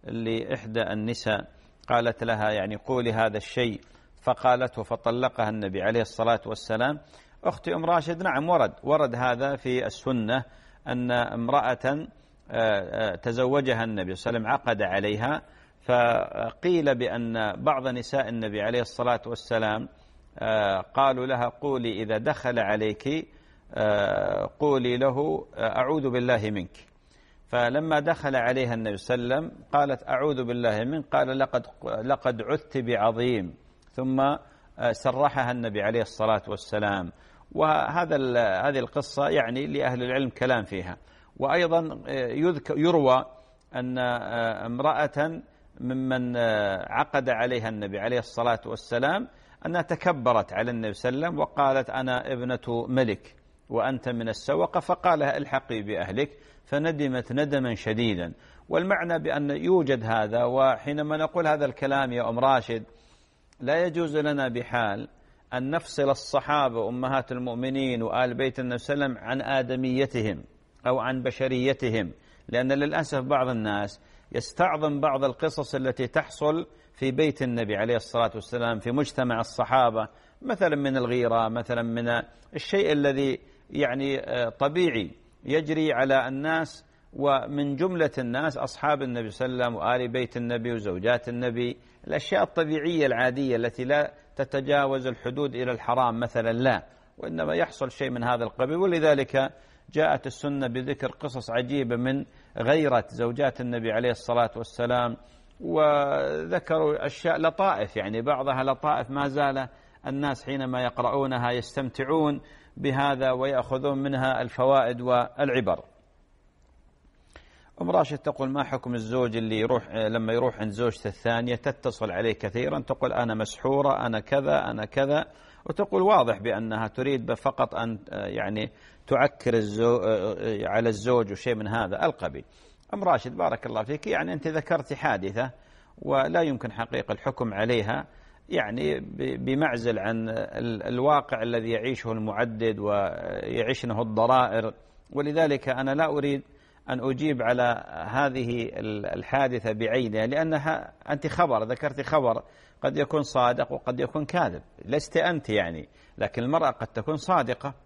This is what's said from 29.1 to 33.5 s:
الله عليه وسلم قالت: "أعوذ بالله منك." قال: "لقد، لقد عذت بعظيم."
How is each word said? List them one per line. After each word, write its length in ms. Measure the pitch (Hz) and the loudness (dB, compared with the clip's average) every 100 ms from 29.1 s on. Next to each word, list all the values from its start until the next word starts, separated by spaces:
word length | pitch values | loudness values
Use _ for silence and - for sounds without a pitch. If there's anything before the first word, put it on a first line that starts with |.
| 123 | -2
الله 200 | 120 139 | 0 -2
عليه 100 | 160 | -2
وسلم 200 | - - | -12 -2
قالت: 340 | 143 143 131 - | 2 2 -2 -2
"أعوذ 360 | 127 151 131 | 0 0 0
بالله 360 | 120 120 120 107 | -2 0 2 2
منك." 260 | 120 156 - | 0 -4 0
قال: 280 | 139 131 131 | 2 2 2
"لقد، 260 | 135 - - - 120 110 | 0 0 -4 -12 -6 -4
لقد 380 | 120 139 131 117 | 0 0 0 -2
عذت 360 | 110 147 - 135 | -2 -4 -2 -4
بعظيم." 760 | 117 113 110 113 123 113 90 | 0 2 2 2 0 0 -2